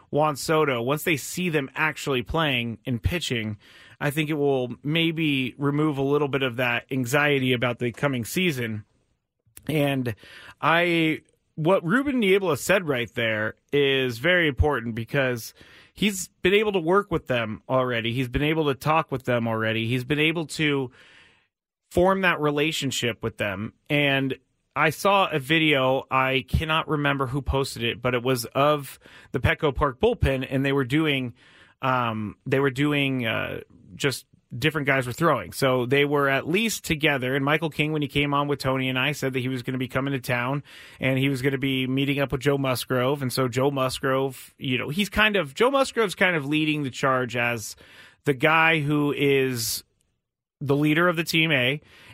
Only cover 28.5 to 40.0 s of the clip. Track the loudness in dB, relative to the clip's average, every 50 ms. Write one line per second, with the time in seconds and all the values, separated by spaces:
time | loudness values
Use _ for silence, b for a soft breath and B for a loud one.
28.5 | 0 2 2 4 2 0 -2 -8 -16 -20 B B B B B B -4 0 0 2
29.5 | 2 2 0 0 0 2 0 -2 0 2 0 0 2 2 2 0 2 0 -2 -2
30.5 | -2 -2 0 0 0 0 0 0 0 0 2 2 0 -2 -2 -6 -8 b b b
31.5 | b b b b b b -2 0 0 2 0 0 -2 -4 -6 -6 -8 -10 _ -2
32.5 | 0 2 2 0 0 0 0 0 0 0 0 0 -2 -2 -2 -2 -4 -4 -4 -6
33.5 | -8 -10 -12 -16 -20 -20 -20 -20 -8 -4 -2 -2 -2 -4 -8 _ _ _ _ _
34.5 | -8 -2 -2 0 0 0 0 0 0 0 0 -2 -2 0 2 2 2 2 -2 -6
35.5 | -4 0 2 2 2 2 2 2 2 2 4 2 2 2 2 2 0 0 0 0
36.5 | 0 0 0 0 -2 -4 -4 -4 -2 0 2 2 2 0 0 -2 -2 0 2 2
37.5 | 0 0 0 -4 -2 -2 -2 -2 -2 -2 -4 -2 0 0 0 2 0 0 0 0
38.5 | -2 -2 -2 -2 0 0 -2 -2 -2 -2 -2 -2 -2 -2 -4 -2 -2 -2 -4 -4
39.5 | -4 -6 -6 -6 -4 -4 -6 -4 -4 -4